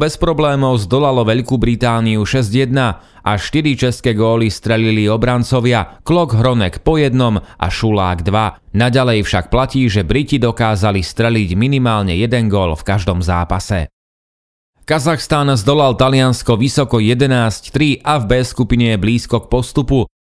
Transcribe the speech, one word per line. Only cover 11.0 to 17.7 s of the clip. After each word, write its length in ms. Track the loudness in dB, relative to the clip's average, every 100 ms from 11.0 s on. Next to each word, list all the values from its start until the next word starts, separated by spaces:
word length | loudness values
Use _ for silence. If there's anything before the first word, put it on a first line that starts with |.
| -4
streliť 480 | -2 0 0 0
minimálne 640 | 0 0 2 0 0 0 0
jeden 320 | 0 0 0
gól 240 | 0 0
v 100 | -2 -2
každom 320 | -2 0 -2
zápase. 720 | 0 -2 -2 -4 -4 -4 -4 _ _ _ _ _ _ _ _ _
Kazachstan 720 | -4 -2 0 -2 -2 0 2
zdolal 400 | 0 2 2 2
Taliansko 640 | 2 2 4 2 0 0 0
vysoko 400 | 2 0 0 0
jedenásť 720 | 2 2 2 2 0 -4 -6